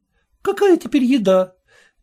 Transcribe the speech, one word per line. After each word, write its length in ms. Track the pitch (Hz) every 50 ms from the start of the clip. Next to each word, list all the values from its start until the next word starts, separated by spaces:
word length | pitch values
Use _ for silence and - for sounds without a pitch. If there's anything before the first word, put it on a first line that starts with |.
| _ _ _ _ _ _ _ _ -
Какая 340 | 403 392 - 403 392 349
теперь 280 | 330 - - - 285 262
еда? 500 | 233 269 262 196 190 190 185 185 185 _ _ _ _ _ _ _ _ _ _